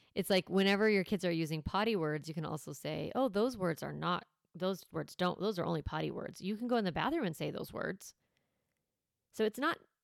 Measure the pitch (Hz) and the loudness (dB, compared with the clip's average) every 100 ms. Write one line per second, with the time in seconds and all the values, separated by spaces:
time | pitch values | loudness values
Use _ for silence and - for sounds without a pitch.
0 | _ - 185 185 - 190 196 202 220 202 | _ -4 2 2 4 4 6 6 6 4
1 | 180 190 185 165 160 160 - 190 220 208 | 4 0 2 2 0 -2 0 2 2 2
2 | 156 151 143 160 156 151 - 143 147 156 | 2 0 -4 -4 -4 -4 -6 -8 -4 -4
3 | 156 - 262 190 240 233 180 160 147 147 | -2 0 2 2 0 0 -2 -2 -4 -4
4 | 160 175 - _ _ 165 185 190 - 160 | -2 -2 -4 _ _ -4 -2 -2 -6 -6
5 | 147 - 180 - 202 185 165 165 - 156 | -6 0 0 0 -2 0 0 0 -2 -2
6 | 156 175 - - 190 208 240 240 196 151 | -4 -4 -8 -6 -6 -4 0 2 2 0
7 | 220 330 202 156 151 - - - - 190 | 0 0 0 -2 -4 -4 -6 -4 -4 -4
8 | - - _ _ _ _ _ _ _ _ | -10 -20 _ _ _ _ _ _ _ _
9 | _ _ _ - 220 240 302 - _ _ | _ _ _ 0 0 2 -2 -2 _ _